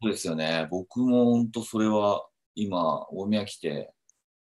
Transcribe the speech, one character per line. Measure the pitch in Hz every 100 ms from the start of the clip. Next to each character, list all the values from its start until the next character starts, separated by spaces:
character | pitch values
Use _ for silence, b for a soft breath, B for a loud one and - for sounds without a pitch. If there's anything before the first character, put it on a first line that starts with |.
| 110
う |
で | 95
す | 90
よ |
ね。 | 80 78 82 78
僕 | 92 - 120
も | 127 123 120
本 | 120 117
当 | 117
そ | 107 110
れ | 110
は | 107 101 98 - _ _
今、 | 107 101 87 80 73 -
大 | 90 101
宮 | 107
来 | 101 -
て、 | 82 71 - _ _ _ _ _ _